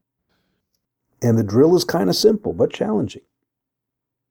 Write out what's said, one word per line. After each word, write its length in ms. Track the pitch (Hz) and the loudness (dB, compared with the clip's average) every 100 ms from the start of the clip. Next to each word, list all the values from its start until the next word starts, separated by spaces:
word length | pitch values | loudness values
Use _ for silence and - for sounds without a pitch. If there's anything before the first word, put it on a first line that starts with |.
| _ _ _ _ _ _ _ _ _ _ _ - | _ _ _ _ _ _ _ _ _ _ _ -6
And 160 | 120 113 | 0 0
the 60 | |
drill 300 | 107 110 156 | 2 4 4
is 100 | 175 | 4
kinda 300 | 175 170 180 | 0 -2 -2
simple, 380 | 165 214 220 - | 0 0 0 -4
but 200 | 85 - | -4 -4
challenging. 500 | - 202 214 107 - _ _ _ _ _ _ _ _ _ _ _ | -2 -4 -4 -6 -10 _ _ _ _ _ _ _ _ _ _ _